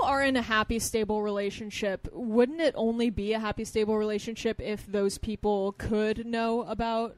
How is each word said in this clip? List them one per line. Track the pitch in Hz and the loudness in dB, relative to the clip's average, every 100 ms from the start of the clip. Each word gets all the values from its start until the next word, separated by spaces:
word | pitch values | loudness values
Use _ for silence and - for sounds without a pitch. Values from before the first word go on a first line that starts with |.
are | 381 277 | 4 4
in | 277 262 | 2 2
a | |
happy, | 233 214 214 226 | 2 2 2 0
stable | - 226 214 214 | 0 0 0 0
relationship, | 208 202 202 202 214 - 202 185 - | -2 -2 -2 -4 -8 -4 -2 -2 -6
wouldn't | - 240 220 247 320 | -6 2 4 4 4
it | 311 - | 0 2
only | 226 233 240 | 0 2 0
be | 202 202 | 0 0
a | 220 | 0
happy, | 214 208 | -2 -4
stable | 220 220 214 214 | -4 0 2 2
relationship | 214 208 233 226 233 214 | 0 -2 -4 -4 -4 -2
if | - 208 - | -4 -6 -4
those | 202 196 - | 0 0 0
people | 220 208 208 202 196 - | -4 -2 0 2 0 -2
could | - 214 214 214 233 | -2 0 0 -2 -4
know | 233 226 233 | -2 0 0
about | 180 214 226 226 226 | -2 -2 0 0 -2